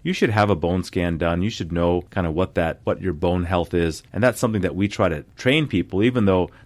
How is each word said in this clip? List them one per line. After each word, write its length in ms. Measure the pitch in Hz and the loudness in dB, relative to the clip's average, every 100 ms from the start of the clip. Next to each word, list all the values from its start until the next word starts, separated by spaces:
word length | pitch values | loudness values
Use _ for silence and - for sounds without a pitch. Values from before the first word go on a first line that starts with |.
you 80 | 170 | -6
should 180 | 185 151 | 0 2
have 180 | 107 104 | 4 2
a 60 | |
bone 300 | 85 85 92 | 2 2 0
scan 340 | - 92 87 80 | -2 -2 -2 0
done. 240 | 85 85 | 0 0
You 80 | 101 | -2
should 220 | - 85 | -4 -6
know 300 | 85 87 87 - | 0 2 0 -2
kind 140 | 98 | -4
of 100 | 85 | -2
what 200 | 78 92 | 0 -2
that, 240 | - 82 - | 0 -2 -2
what 180 | - - | -4 -4
your 120 | 95 | -4
bone 280 | 76 87 90 | -2 0 0
health 320 | 87 92 82 | 0 -2 0
is. 300 | 87 82 78 - | 0 0 -2 -8
And 100 | 92 | 0
that's 160 | 123 110 | 0 2
something 240 | 120 107 | 0 0
that 140 | 90 82 | -2 0
we 100 | 101 | -2
try 220 | - 92 | 0 0
to 160 | 76 - | 0 -8
train 320 | - 123 156 147 | -4 0 0 0
people, 380 | 90 82 92 | -2 -2 0
even 220 | 117 123 101 | 0 2 2
though 240 | 92 85 - | 2 0 -6